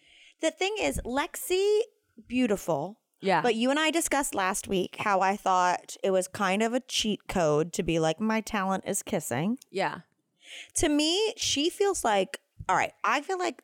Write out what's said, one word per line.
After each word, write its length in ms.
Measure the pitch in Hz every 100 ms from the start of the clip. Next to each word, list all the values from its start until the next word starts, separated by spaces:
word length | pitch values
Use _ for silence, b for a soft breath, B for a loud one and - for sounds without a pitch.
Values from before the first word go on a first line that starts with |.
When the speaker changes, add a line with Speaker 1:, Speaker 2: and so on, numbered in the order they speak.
| b b b b
Speaker 1:
the 100 | 320
thing 240 | 320 381 427
is, 180 | 302 254 -
Lexi, 760 | 254 330 - - 370 403 415 480 _ _ - 208
beautiful. 720 | 247 247 254 - 151 165 214 _ _
Speaker 2:
Yeah. 200 | 190 170
Speaker 1:
But 140 | 247 220
you 140 | 247
and 100 | 285
I 100 | 311
discussed 460 | 311 - 277 294 202
last 320 | 185 196 -
week 300 | 196 190 -
how 220 | 214 190
I 160 | 190 202
thought 580 | - 185 180 175 - -
it 80 | 196
was 160 | 190 185
kind 340 | - 196 196
of 120 | 226
a 80 | 254
cheat 460 | - - 220 202 -
code 420 | 190 160 147 170
to 100 | -
be 140 | 170 165
like, 200 | 160 160
"My 220 | 220 220
talent 420 | 208 214 190 190 -
is 160 | 196
kissing." 580 | - 190 - 123 180 247 -
Speaker 2:
Yeah. 280 | 190 165 151 - _ _ _ B B B -
Speaker 1:
To 140 | 330
me, 440 | 294 311 359 440 -
she 320 | - 269 320
feels 340 | - 403 370
like, 380 | - 202 190 - _ - -
all 80 | 175
right, 160 | 110 - 202
I 160 | 254
feel 180 | 285 370
like 240 | 349 254